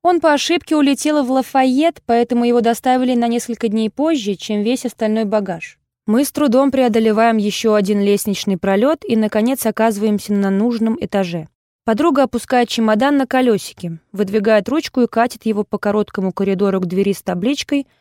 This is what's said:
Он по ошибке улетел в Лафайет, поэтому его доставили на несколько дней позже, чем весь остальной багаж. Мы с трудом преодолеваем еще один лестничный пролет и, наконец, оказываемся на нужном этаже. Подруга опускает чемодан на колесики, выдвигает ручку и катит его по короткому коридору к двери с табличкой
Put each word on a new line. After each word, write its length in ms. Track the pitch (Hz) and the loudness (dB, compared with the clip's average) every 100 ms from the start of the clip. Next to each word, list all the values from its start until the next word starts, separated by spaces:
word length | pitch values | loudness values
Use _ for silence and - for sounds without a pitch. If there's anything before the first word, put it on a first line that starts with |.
Он 180 | 349 349 | 2 2
по 140 | 320 | 2
ошибке 420 | 294 - 349 - 311 | 2 0 -2 0 2
улетел 480 | 285 277 302 302 | 2 2 0 0
в 80 | 247 | 0
Лафайет, 720 | 262 - 269 262 254 330 - - | 0 0 0 2 2 0 -2 0
поэтому 400 | 233 240 240 240 | 0 2 0 2
его 160 | 240 | 2
доставили 540 | 226 233 254 254 254 247 | 2 0 0 2 2 0
на 120 | 233 | 0
несколько 420 | 233 - 226 226 | -2 -4 -4 -2
дней 200 | 220 220 | 0 -2
позже, 460 | - 311 311 202 190 | -2 -2 0 -2 -6
чем 260 | - 208 | -4 -2
весь 240 | 208 254 247 | 0 -2 -4
остальной 400 | - 220 214 214 | -4 -2 0 0
багаж. 540 | 214 196 165 - _ _ _ - | -2 -2 -8 -12 _ _ _ 0
Мы 180 | 220 | 0
с 80 | 285 | 0
трудом 380 | - 294 247 277 | 0 2 2 2
преодолеваем 680 | 262 247 220 220 214 233 226 | 2 2 2 2 2 2 2
еще 360 | 208 - 220 | -2 -2 0
один 280 | 208 196 208 | 2 2 0
лестничный 560 | 202 202 - 190 - 190 | 2 0 0 -4 -2 -2
пролет 460 | 196 196 262 320 | 0 2 2 0
и, 120 | - 220 | -2 0
наконец, 500 | 214 214 226 269 226 | 0 0 0 0 -4
оказываемся 680 | 214 226 202 214 208 - | 0 0 0 -2 -2 -2
на 180 | 202 196 | 0 0
нужном 460 | 196 233 233 220 247 | 0 0 0 -2 -2
этаже. 460 | 208 202 180 170 156 _ _ _ | -2 -2 -2 -6 -10 _ _ _
Подруга 400 | - 220 330 285 | -2 2 2 2
опускает 460 | 262 233 - 247 240 | 0 -2 -2 0 0
чемодан 480 | - 220 220 269 285 | 0 0 2 2 0
на 80 | 269 | 0
колесики, 760 | 262 254 202 - - 175 165 _ | 0 2 0 -4 -12 -12 -12 _
выдвигает 580 | 190 196 214 208 214 202 | -6 -2 0 2 0 0
ручку 320 | 294 - - | -4 -2 -2
и 60 | 240 | 0
катит 380 | 226 240 - 220 | 0 -2 -2 -4
его 180 | 208 | -4
по 160 | 208 208 | -4 -4
короткому 520 | 208 208 208 - 190 | -2 -2 -2 -4 -4
коридору 480 | - 196 190 202 190 | -2 -2 0 0 0
к 60 | 180 | -2
двери 280 | 185 202 | 0 0
с 100 | 190 | -2
табличкой 640 | - 175 214 285 - 285 - _ | -4 -2 -2 -4 -2 -4 -4 _